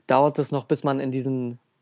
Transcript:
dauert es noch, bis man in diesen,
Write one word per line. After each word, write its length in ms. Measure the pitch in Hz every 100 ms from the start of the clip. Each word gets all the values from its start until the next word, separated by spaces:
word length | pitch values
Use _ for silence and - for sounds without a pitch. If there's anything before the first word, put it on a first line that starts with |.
| -
dauert 300 | 131 147 147
es 140 | 139
noch, 140 | 143 -
bis 180 | 147
man 160 | 147 135
in 100 | 135
diesen, 500 | 131 131 131 123 123 _ _